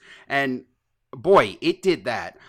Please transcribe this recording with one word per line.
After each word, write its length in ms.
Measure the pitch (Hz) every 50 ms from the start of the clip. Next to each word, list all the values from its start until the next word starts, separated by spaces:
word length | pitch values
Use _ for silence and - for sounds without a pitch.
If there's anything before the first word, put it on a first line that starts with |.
| - - - - -
and 380 | - 139 139 139 131 127 123 - _ _ _ _ _ _ _ _ _ -
boy, 440 | 131 107 185 196 170 120 98 85 -
it 200 | - 165 185 -
did 220 | - 190 165 120 92
that. 320 | 123 113 98 82 90 - - -